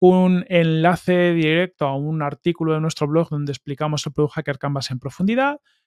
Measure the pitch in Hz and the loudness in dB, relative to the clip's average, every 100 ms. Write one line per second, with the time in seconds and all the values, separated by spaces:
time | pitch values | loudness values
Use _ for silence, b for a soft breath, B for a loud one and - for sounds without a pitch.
0 | 180 185 185 180 180 175 165 160 170 165 | 4 6 4 2 0 2 2 2 2 0
1 | - 180 175 165 156 165 180 - 143 139 | 0 2 2 2 2 0 -2 -4 -4 -4
2 | 151 160 143 143 175 165 160 156 156 - | -4 -4 -4 -4 -4 -2 -2 0 -2 -2
3 | 147 156 165 147 143 135 - 139 151 151 | 0 0 0 -4 -6 -8 -10 -6 -4 -4
4 | 156 143 147 - 147 131 143 139 - 127 | -4 -2 -2 -2 -6 -6 -4 -6 -6 -8
5 | 139 - 190 240 269 294 _ _ | -10 -4 -2 0 -2 -4 _ _